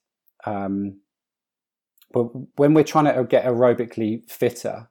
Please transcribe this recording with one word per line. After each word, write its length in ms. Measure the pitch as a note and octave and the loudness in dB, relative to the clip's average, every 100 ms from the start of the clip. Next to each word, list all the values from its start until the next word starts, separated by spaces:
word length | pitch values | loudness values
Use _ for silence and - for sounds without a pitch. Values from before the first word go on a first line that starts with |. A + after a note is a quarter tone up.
| _ _ _ _ G#2+ | _ _ _ _ -10
um, 520 | G2+ G2 G2 G2+ G2 _ _ _ _ _ _ _ _ _ _ _ | -8 -6 -6 -8 -12 _ _ _ _ _ _ _ _ _ _ _
but 180 | B2+ A#2 C3 C3+ - | -4 -4 -6 -14 0
when 160 | C#3+ | 4
we're 100 | D#3 | 4
trying 220 | C#3+ D#3+ D3 | 4 2 2
to 180 | B2+ | 0
get 220 | A#2+ B2+ B2+ | 0 0 0
aerobically 840 | A#2+ B2 A#2+ A#2 - G#2+ A2+ - | 2 2 2 -4 -4 -4 -4 -10
fitter, 580 | - A#2+ - A2 G#2+ A2+ | -4 -4 -4 -10 -10 -16